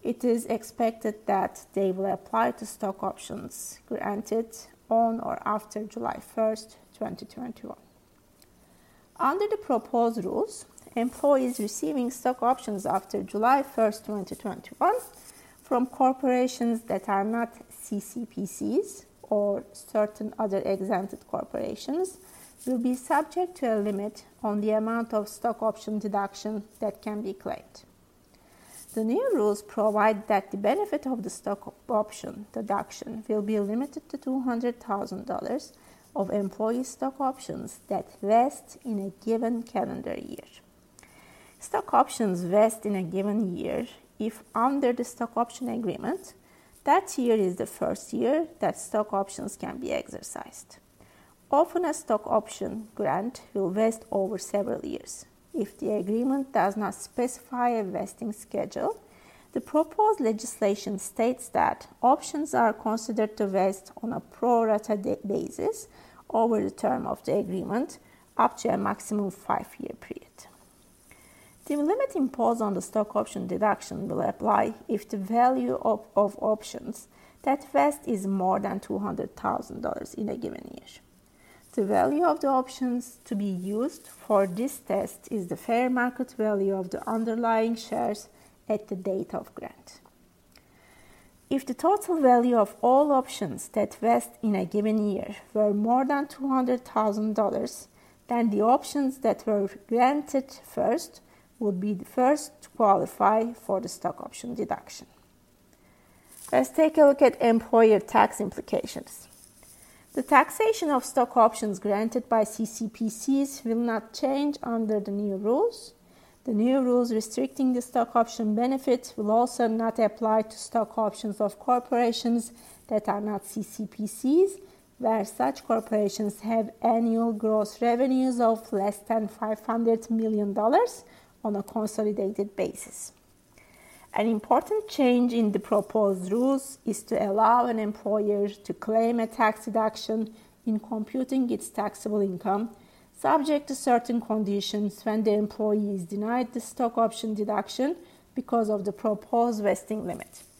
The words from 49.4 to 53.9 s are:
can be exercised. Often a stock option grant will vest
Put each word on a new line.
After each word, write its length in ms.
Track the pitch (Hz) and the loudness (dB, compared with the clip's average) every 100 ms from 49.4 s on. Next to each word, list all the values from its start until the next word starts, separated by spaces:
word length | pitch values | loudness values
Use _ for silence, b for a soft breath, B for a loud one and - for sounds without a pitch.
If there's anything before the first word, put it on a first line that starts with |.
| 202 - | -10 -8
can 220 | - - | -10 -8
be 160 | - | -4
exercised. 840 | - - - - - - - - - _ _ b b b b _ | -4 -6 -14 -12 -12 -12 -18 -20 -20 _ _ b b b b _
Often 360 | 277 349 339 349 | 4 4 2 -2
a 80 | |
stock 340 | 311 - 214 - | -4 -2 -2 2
option 600 | 220 208 - 185 208 214 | 0 0 -8 -6 -6 -10
grant 480 | - 151 156 226 - - | -4 0 0 -2 -8 -8
will 160 | 208 190 | -2 -2
vest 340 | 196 220 | 2 0